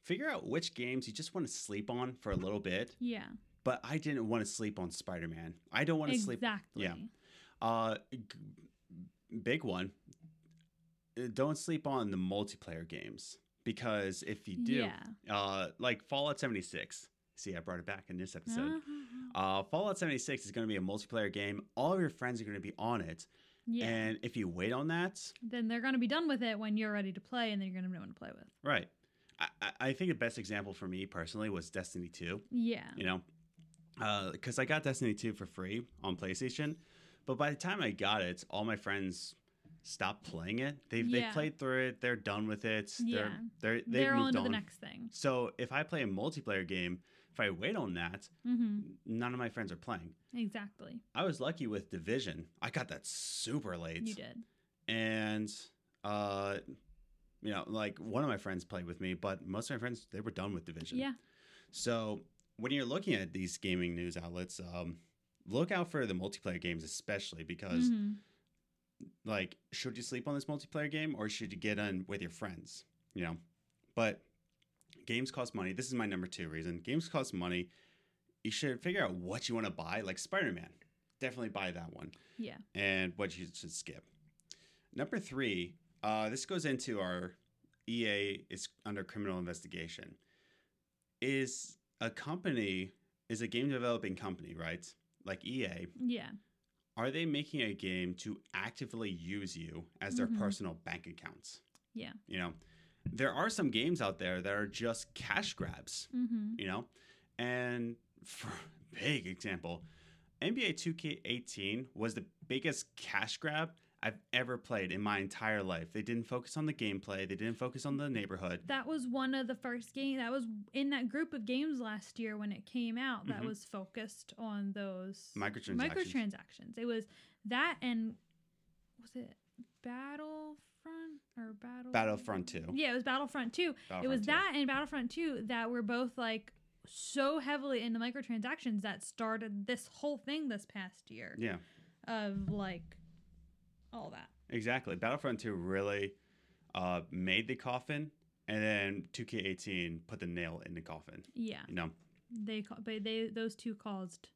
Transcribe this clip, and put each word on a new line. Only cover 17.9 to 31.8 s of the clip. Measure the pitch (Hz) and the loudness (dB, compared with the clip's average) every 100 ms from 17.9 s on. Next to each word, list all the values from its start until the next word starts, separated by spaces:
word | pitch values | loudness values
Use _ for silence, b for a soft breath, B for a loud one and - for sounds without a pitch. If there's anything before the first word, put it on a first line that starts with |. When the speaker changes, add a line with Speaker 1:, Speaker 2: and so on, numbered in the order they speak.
| 98 - | -8 -6
Speaker 1:
in | 90 | -6
this | 92 | -6
episode. | - - 233 285 320 | -6 -4 -2 0 -2
Speaker 2:
Uh-huh. | 285 294 262 247 254 - | -4 -10 -10 -10 -6 0
Speaker 1:
Uh, | 190 196 | 4 4
Fallout | 190 156 208 185 | 4 2 2 2
seventy-six | 175 135 - 131 104 | 2 2 0 -2 -2
is | |
gonna | 107 113 | -2 2
be | 101 | 2
a | |
multiplayer | 92 104 - 117 104 | 2 0 -2 0 2
game. | 101 101 104 - | 2 -2 -2 -6
All | - 139 | 2 4
of | 190 | 4
your | 160 | 2
friends | - 123 120 | 2 -2 -2
are | |
gonna | 107 101 | -2 -4
be | 92 - | -6 -2
on | 110 120 | 2 2
it. | 82 82 - b b b - | 0 -6 -12 b b b -2
Speaker 2:
Yeah. | 233 117 | 0 2
Speaker 1:
And | 113 110 110 | 2 2 0
if | 117 120 | -2 0
you | 95 | 0
wait | 85 98 | 2 2
on | 123 151 | 2 2
that | 170 180 202 - - | 2 0 -2 -12 -8
Speaker 2:
Then | 233 240 226 | -6 0 0
they're | 233 | 2
gonna | 247 262 | 2 4
be | 233 | 4
done | 294 339 | 4 4
with | 269 | 4
it | 233 208 | 2 0
when | 214 214 | 2 2
you're | 220 | 4
ready | 208 196 | 2 0
to | 190 | -2
play, | - 247 226 | -4 0 2
and | 208 | 2
then | 190 | 0
you're | |
gonna | 185 185 | -2 -2
have | |
no | 180 | -4
one | 196 | -8
to | |
play | - - | -10 -10
with. | - - _ | -12 -16 _
Speaker 1:
Right. | 139 127 - _ b b b b | 4 4 2 _ b b b b
I, | - - | -2 0
I, | 98 - | -4 2
I | 131 | 2
think | 135 185 | 4 2
the | |
best | 127 117 113 | 4 2 0
example | 95 104 98 | -2 -2 -2
for | 95 95 | -4 -4
me | 92 | -2
personally | 95 92 82 107 107 | -4 -4 -4 -2 0
was | 95 82 | 0 -2
Destiny | 98 | -4